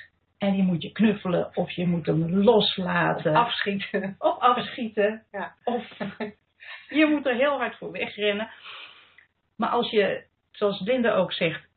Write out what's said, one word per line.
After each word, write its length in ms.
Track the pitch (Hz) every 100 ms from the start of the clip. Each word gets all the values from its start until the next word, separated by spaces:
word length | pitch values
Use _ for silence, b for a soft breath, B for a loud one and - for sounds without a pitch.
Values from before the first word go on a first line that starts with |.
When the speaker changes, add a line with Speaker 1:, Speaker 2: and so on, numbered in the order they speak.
| - _ _ _
Speaker 1:
en 140 | 202
die 100 | 196
moet 200 | 185 165
je 100 | 147
knuffelen 640 | - 214 202 185 170 - -
of 140 | 175
je 160 | - 180
moet 200 | 170 160
hem 280 | 160 165
loslaten. 960 | 185 202 220 214 - 180 175 160 160 170
Speaker 2:
Of 60 | 156
afschieten. 760 | 240 - - 196 - 202 190 -
Speaker 1:
Of 200 | 208 -
afschieten. 840 | 247 269 - - 220 - 208 226 -
Speaker 2:
Ja. 240 | 202 175 -
Speaker 1:
Of 340 | - 208 - - 202 - 214 - _ _ B B - 277
je 80 | 302
moet 200 | 302 269
er 80 |
heel 240 | 233 285 269
hard 180 | 233 -
voor 160 | 165
wegrennen. 580 | 180 - - 208 202 226 B B B B B B B _ _ _ -
Maar 120 | 226
als 220 | 240 -
je, 340 | 220 190 - - _ _
zoals 300 | - 208 196
Linda 340 | 185 254 233
ook 180 | 190 175
zegt, 360 | - 170 156 -